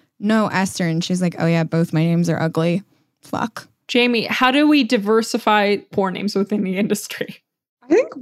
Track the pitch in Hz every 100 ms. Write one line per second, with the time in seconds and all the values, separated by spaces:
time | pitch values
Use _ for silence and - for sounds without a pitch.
0 | _ - 202 220 214 185 196 - 170 160
1 | - 180 180 - 165 165 160 165 170 156
2 | 165 170 165 160 160 165 170 175 - _
3 | _ _ - - 226 - - _ - 240
4 | 247 240 - - 254 269 302 294 226 240
5 | 202 220 226 233 226 214 202 202 - -
6 | 190 180 196 196 202 208 185 185 214 202
7 | - - - - _ _ _ _ 247 359
8 | 605 277